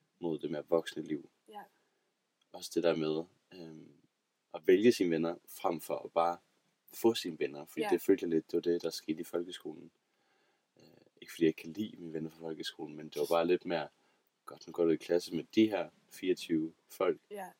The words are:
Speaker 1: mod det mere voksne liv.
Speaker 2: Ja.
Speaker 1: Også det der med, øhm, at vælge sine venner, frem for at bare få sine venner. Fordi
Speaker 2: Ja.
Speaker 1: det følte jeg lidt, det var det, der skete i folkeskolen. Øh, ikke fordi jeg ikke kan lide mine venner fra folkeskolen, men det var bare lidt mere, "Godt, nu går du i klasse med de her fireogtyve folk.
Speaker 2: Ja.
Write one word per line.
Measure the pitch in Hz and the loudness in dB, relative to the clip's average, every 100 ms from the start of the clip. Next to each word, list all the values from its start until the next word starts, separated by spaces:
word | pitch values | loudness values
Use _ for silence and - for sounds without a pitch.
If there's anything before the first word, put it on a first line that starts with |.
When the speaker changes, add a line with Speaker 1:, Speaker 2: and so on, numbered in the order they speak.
| _ - | _ -6
Speaker 1:
mod | 87 76 | -4 -2
det | 76 | -4
mere | 76 71 | -4 2
voksne | 85 - 85 | 2 2 -8
liv. | 76 73 - _ _ | -6 -6 -8 _ _
Speaker 2:
Ja. | 214 - _ _ _ _ _ _ _ _ | -18 -18 _ _ _ _ _ _ _ _
Speaker 1:
Også | 90 - 85 | -14 -6 0
det | |
der | 85 80 | 2 2
med, | 78 78 85 _ _ | 2 0 -4 _ _
øhm, | 95 82 80 - 76 _ _ _ _ _ | -16 -14 -16 -20 -20 _ _ _ _ _
at | 82 78 | -6 4
vælge | 92 120 | 8 8
sine | - 90 | 6 4
venner, | 80 82 85 - | 2 0 -4 -12
frem | - 95 80 | -6 -4 -4
for | - - | -4 -6
at | - | -2
bare | 85 85 87 _ _ _ _ _ | 0 0 0 _ _ _ _ _
få | - 113 | 0 2
sine | 113 90 78 | 2 -4 -4
venner. | 69 73 76 | -6 -6 -10
Fordi | - | -4
Speaker 2:
Ja. | - | 0
Speaker 1:
det | 87 | 0
følte | - 95 | 4 2
jeg | 87 | 4
lidt, | 80 - | 0 0
det | 87 | -2
var | |
det, | 85 87 | 0 0
der | 82 | -2
skete | - - 80 | -8 -6 -6
i | |
folkeskolen. | 85 87 87 90 80 78 80 _ _ _ _ _ _ _ _ _ | -4 -6 -6 -10 -12 -14 -18 _ _ _ _ _ _ _ _ _
Øh, | - - _ _ | -20 -20 _ _
ikke | - | -16
fordi | - | 2
jeg | 80 | 2
ikke | - | 2
kan | 82 | -8
lide | 85 107 85 | -6 -8 -8
mine | 85 | -10
venner | 80 80 | -6 -8
fra | 78 | -8
folkeskolen, | 82 80 82 - 76 76 | -10 -8 -10 -10 -12 -10
men | 78 | -12
det | 73 | -6
var | 73 | 0
bare | 85 85 | 2 4
lidt | 90 90 | 2 2
mere, | 82 73 _ _ _ _ _ - | -4 -4 _ _ _ _ _ -20
"Godt, | - - | -18 -12
nu | |
går | 82 82 | 0 4
du | |
i | 80 | 4
klasse | - 87 - 85 | 2 0 0 -6
med | - 110 | -2 4
de | 110 | 4
her | 95 80 _ _ | 4 -4 _ _
fireogtyve | - 92 90 - 80 80 - _ | -8 0 0 2 -2 -2 -8 _
folk. | - 92 - - | -2 0 0 -4
Speaker 2:
Ja. | 208 180 - | -12 -12 -16